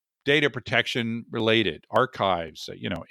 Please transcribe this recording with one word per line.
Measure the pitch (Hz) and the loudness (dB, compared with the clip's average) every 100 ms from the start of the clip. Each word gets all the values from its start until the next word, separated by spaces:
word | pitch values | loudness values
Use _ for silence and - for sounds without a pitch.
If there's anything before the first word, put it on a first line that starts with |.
| _ _ - | _ _ 0
data | 151 143 | 2 2
protection | 123 - 120 120 131 117 117 - | -2 -2 -2 0 -2 -2 -4 -6
related, | 120 110 113 98 76 - | -2 2 4 2 -2 -2
archives, | 110 127 - 98 87 80 76 - 95 | 0 0 0 0 0 -4 -10 -14 -10
you | 113 | -6
know, | - - | -6 -2